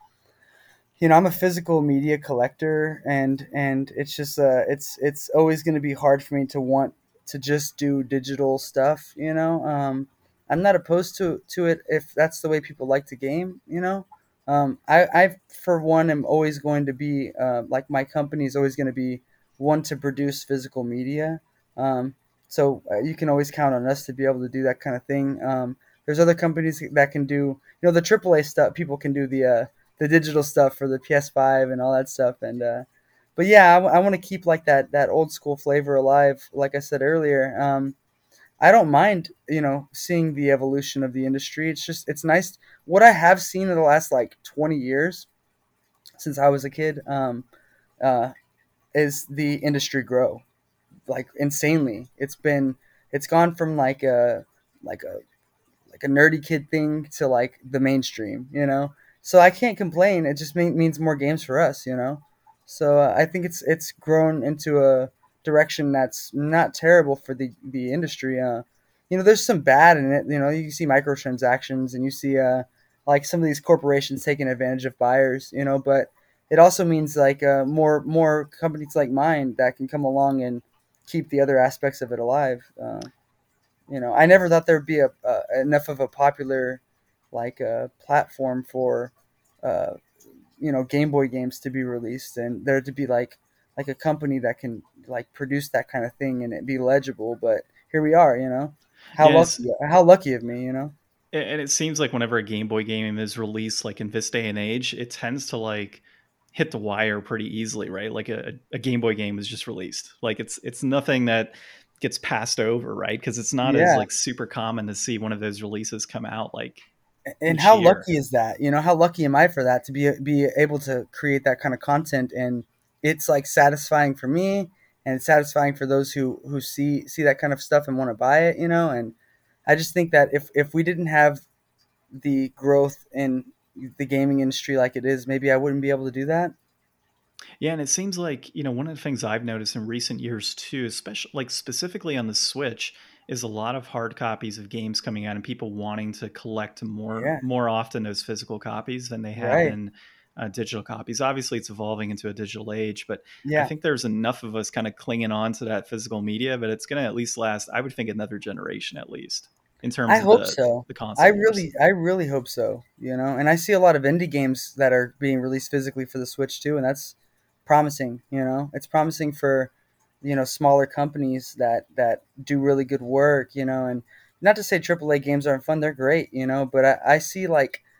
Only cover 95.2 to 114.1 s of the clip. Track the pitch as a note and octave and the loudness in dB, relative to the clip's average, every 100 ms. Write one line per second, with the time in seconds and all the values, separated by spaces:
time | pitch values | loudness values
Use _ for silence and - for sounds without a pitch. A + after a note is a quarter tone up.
95.2 | A#2+ - C3+ C#3 C#3+ B2+ A#2 B2+ A#2 - | -10 -12 -4 -4 -2 -4 -2 -4 -6 -6
96.2 | C3+ B2+ A#2+ G2+ B2 C3+ B2+ C3+ C3+ A#2+ | -6 -4 -6 -8 -6 -2 2 2 0 -8
97.2 | A2 A#2+ A#2 A2 - _ _ D#3 D3+ E3 | -8 -4 0 0 -2 _ _ -2 4 6
98.2 | D#3+ B2 C3 B2+ D3 - _ _ - - | 6 4 -2 -4 -6 -10 _ _ -18 4
99.2 | D3+ C#3+ E3+ - A#3+ - D3 E3+ F3 F#3 | 8 8 6 0 -4 -4 4 6 8 8
100.2 | D3 B2 A#2 A#2+ B2+ C3 C#3+ D3 _ _ | 6 -4 -4 -8 -6 -6 -8 -12 _ _
101.2 | _ D#3+ A#2 D3+ C#3 - D#3+ D3+ C#3 B2 | _ -6 -4 -6 -4 -2 -2 0 -2 0
102.2 | A#2 A#2 G#2 G#2+ G#2+ A2 A2 A2 A2 G#2+ | 0 -2 -2 -6 -4 -4 -4 -4 -4 -6
103.2 | G#2+ A#2 A2 G#2+ A2 - A2+ G2+ G#2+ A2 | -8 -8 -8 -6 -6 -6 -8 -8 -6 -6
104.2 | G#2+ B2 A2+ G#2 G#2 A#2 B2 A#2 A#2+ - | -4 -4 -4 -4 -4 -4 -6 -8 -12 -8
105.2 | A#2+ C3+ C3+ B2 A2 G#2+ G2+ - _ _ | -8 -8 -8 -8 -6 -6 -10 -14 _ _
106.2 | _ _ _ - E3 A#2+ G#2 G2+ A2 G#2 | _ _ _ -6 -4 -4 -6 -2 -2 -2
107.2 | G2+ A2+ G#2+ G#2+ A2 G#2+ G2 F#2+ G#2+ A2+ | -6 -8 -8 -8 -8 -8 -8 -8 -8 -8
108.2 | G#2 A2 - - _ C3 A#2+ A#2+ A2+ G#2 | -8 -8 -10 -14 _ -8 -4 0 0 -2
109.2 | G#2 G2+ G2 A2+ - A2 F#2 - - _ | -4 -6 -10 -12 -12 -10 -10 -12 -16 _
110.2 | A#2 A2 A2+ - B2+ A#2+ C3+ C#3 C3+ C3 | -6 -6 -8 -12 -12 -8 -2 -2 0 0
111.2 | A#2+ A2+ A2+ - - - _ _ B2 - | 2 0 -2 -10 -20 -20 _ _ -8 -6
112.2 | - A#2 A2+ - A2 A#2+ A#2 G#2 G2 A2 | -6 -4 -4 -2 -2 -2 -4 -8 -6 -6
113.2 | - A#2 A2 C3 B2+ C#3 F3 C#3+ B2 | -6 -8 -6 -2 2 4 4 4 0